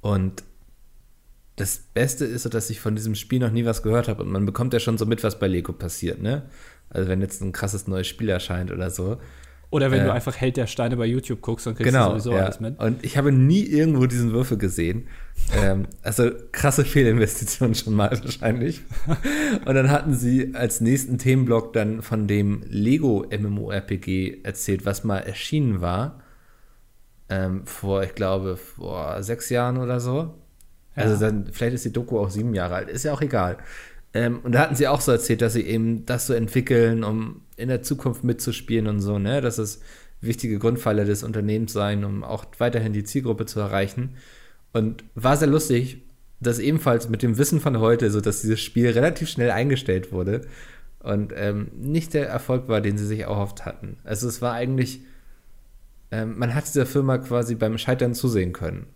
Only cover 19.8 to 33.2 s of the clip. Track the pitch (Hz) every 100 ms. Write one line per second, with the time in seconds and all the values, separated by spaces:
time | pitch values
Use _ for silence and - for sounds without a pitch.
19.8 | 135 143 147 127 123 127 131 127 120 -
20.8 | 113 135 135 123 131 131 127 117 113 113
21.8 | 107 110 110 110 104 104 101 101 - 104
22.8 | 104 147 151 107 - 104 104 101 104 101
23.8 | - 98 - 92 95 - 101 98 - 95
24.8 | 98 98 113 98 - 92 - 151 135 98
25.8 | 87 90 131 - - - - _ - -
26.8 | - _ - _ - 95 95 95 - -
27.8 | 98 98 95 - 95 98 95 90 - -
28.8 | 85 87 76 90 98 117 - 123 123 127
29.8 | 123 123 123 131 160 160 - _ - -
30.8 | _ - 110 104 107 107 98 - 120 127
31.8 | 123 104 123 117 101 95 117 104 90 90
32.8 | - 80 151 139